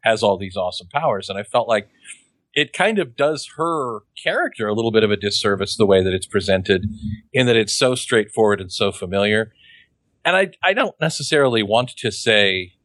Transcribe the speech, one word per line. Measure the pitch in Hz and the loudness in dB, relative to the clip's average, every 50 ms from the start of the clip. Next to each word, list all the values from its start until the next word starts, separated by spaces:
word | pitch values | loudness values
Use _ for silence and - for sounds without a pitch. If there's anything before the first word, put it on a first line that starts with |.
| - | 2
has | 113 113 104 110 | 0 0 2 2
all | 104 101 | 0 0
these | 92 98 95 92 | 0 -4 -8 -6
awesome | 98 90 90 - - 92 87 | -4 -4 -4 -6 -8 -16 -6
powers. | - 143 165 151 113 98 - - | -6 -2 0 0 -2 -2 -6 -8
And | 98 | -8
I | 98 - | -10 -10
felt | - - 123 113 | -2 -2 -2 0
like | 107 113 104 101 _ _ _ _ - - _ _ _ _ _ _ _ - | 2 -2 -2 -2 _ _ _ _ -20 -20 _ _ _ _ _ _ _ -2
it | 147 147 - - | -2 -2 -2 -2
kind | - 180 208 226 | -2 0 0 2
of | 202 170 131 117 | 0 -4 -4 -2
does | - 139 151 156 143 - - - | -2 0 0 0 -2 -8 -14 -8
her | - 160 170 165 156 135 123 113 104 _ _ _ - | -6 -4 -2 -2 -4 -4 -6 -6 -10 _ _ _ -6
character | - - 185 269 359 285 - - 110 | -4 -2 0 0 -2 -4 -4 -4 -2
a | 104 104 | -2 0
little | 110 113 113 | 0 0 2
bit | 107 110 107 | 4 4 4
of | 104 | 4
a | 104 | 2
disservice | 101 104 101 101 - - 107 101 95 98 - - | 0 -2 -4 -4 0 0 0 0 0 -2 -6 2
the | - 110 | 2 4
way | 98 98 95 92 | 6 6 4 4
that | 95 92 | 2 -2
it's | 92 - | -2 -6
presented, | - - 101 90 98 95 95 95 - 98 92 101 104 - - - 107 101 - _ _ | -2 -4 -2 0 2 0 0 2 0 0 0 0 -4 -8 -6 -8 -8 -8 -10 _ _
in | - 123 127 | 0 0 2
that | 123 117 | 4 4
it's | 113 107 98 - | 2 2 0 0
so | - 139 127 127 | 0 0 0 0
straightforward | 123 - - 123 113 104 - - 110 110 104 101 98 | -2 -4 0 0 0 0 0 0 2 2 2 2 0
and | 98 90 | -4 -10
so | - - 107 101 | -4 -2 -2 -2
familiar. | 92 - 98 87 95 98 101 104 107 110 113 110 _ _ _ - - - _ _ _ _ _ _ _ _ _ | -2 -6 -8 -4 -2 0 0 2 2 0 -2 -4 _ _ _ -20 -20 -20 _ _ _ _ _ _ _ _ _
And | - 175 | 0 2
I, | 190 196 190 - _ - | 2 0 -2 -4 _ -2
I | 185 196 | -2 0
don't | 220 262 - - _ | 0 -2 -2 -2 _
necessarily | 160 160 - - 143 - 160 147 143 131 120 113 104 | -4 -2 -2 -4 -4 0 2 2 2 4 2 0 0
want | 98 107 117 127 123 - | 2 0 0 0 -2 -8
to | - - 120 | -6 -6 -6
say | - - - 117 110 104 101 98 95 95 90 90 _ _ | -6 -2 0 2 4 4 4 4 2 -2 -4 -8 _ _